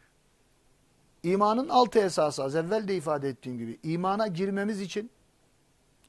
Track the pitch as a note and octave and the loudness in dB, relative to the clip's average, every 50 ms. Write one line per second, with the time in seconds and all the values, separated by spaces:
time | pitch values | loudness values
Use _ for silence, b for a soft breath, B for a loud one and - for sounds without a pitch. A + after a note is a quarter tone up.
0 | b b b _ _ _ _ _ _ _ _ _ _ _ _ _ _ _ _ _ | b b b _ _ _ _ _ _ _ _ _ _ _ _ _ _ _ _ _
1 | _ _ _ _ - E3+ F#3+ G3 G#3 G#3 A3 A#3+ C4+ E4 C4+ B3+ B3 - - A3+ | _ _ _ _ -2 0 2 4 4 4 4 2 0 4 4 4 4 6 6 4
2 | G3+ F#3 - - D#3 D3 C#3 - C3+ C3+ C#3 E3 D#3+ E3+ G#3 A3+ A3 F#3+ G3 F3+ | 4 4 2 2 0 0 0 -2 -2 -2 0 -2 0 0 -2 -2 0 -2 -2 -2
3 | C#3+ D#3+ D3+ C#3+ C#3 C#3 B2+ - - C3 B2 A#2+ A#2 A2+ A2+ - - D#3 D#3+ E3+ | -2 -2 -2 -2 -2 -4 -6 -6 -8 -8 -8 -6 -6 -8 -10 -8 -4 -4 -2 0
4 | F3+ F#3+ G3 G#3 A3 G#3+ F3 D#3+ G3 G3 G3 G3 G3+ G#3 A3+ F#3+ G3+ E3+ - G#3 | 0 0 0 0 0 -2 -2 -2 -2 -2 -2 -2 -2 -2 -4 -4 -6 -6 -6 -8
5 | G#3+ B3 - _ _ _ _ _ _ _ _ _ _ _ _ _ _ _ _ _ | -8 -8 -12 _ _ _ _ _ _ _ _ _ _ _ _ _ _ _ _ _
6 | _ | _